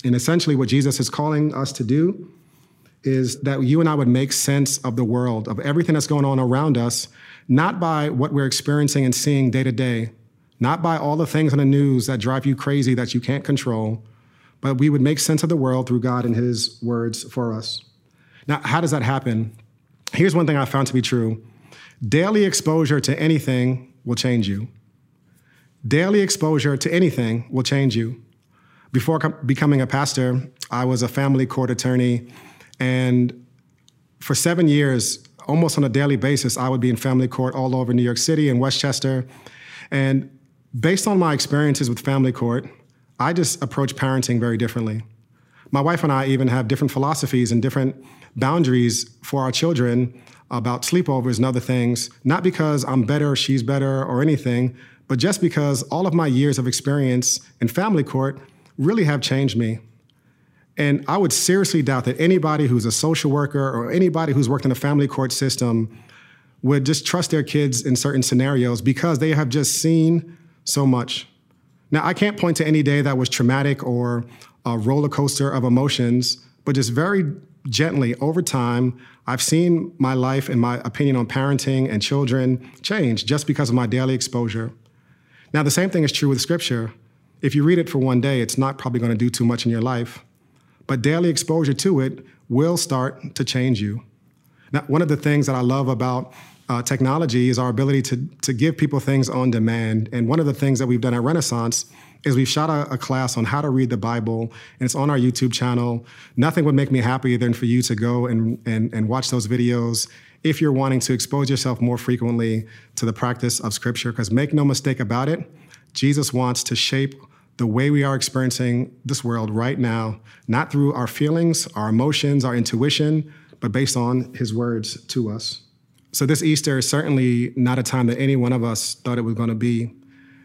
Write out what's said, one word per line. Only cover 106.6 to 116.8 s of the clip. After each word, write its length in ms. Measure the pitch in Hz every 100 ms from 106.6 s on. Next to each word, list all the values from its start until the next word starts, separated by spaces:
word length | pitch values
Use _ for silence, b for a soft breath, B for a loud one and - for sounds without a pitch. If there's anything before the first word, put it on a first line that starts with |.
would 100 | 151
make 160 | 139 135
me 80 | 131
happier 400 | 117 127 127 120
than 160 | 120
for 120 | 117 120
you 140 | 123
to 120 | 120
go 320 | 107 120 123 123
and, 320 | 113 113 - 117
and, 260 | 110 117
and 160 | 113 107
watch 220 | 131 -
those 160 | 123 107
videos 640 | 123 120 120 117 113 - B B B
if 180 | 156 151
you're 120 | 151
wanting 280 | 131 135 131
to 120 | -
expose 380 | 127 - 143 135
yourself 300 | 135 131 120
more 180 | 120 120
frequently 680 | - 123 117 117 113 110 110 B B -
to 80 |
the 80 | 113
practice 480 | 107 123 123 120 -
of 140 | 110
Scripture, 380 | - - 117 120
'cause 180 | 113 101
make 220 | 117 143
no 120 | 151
mistake 360 | 143 127 143 127
about 280 | 107 117 139
it, 220 | 170 - B B B B
Jesus 380 | - 135 143 135
wants 300 | 127 123 123
to 120 | -
shape 380 | 117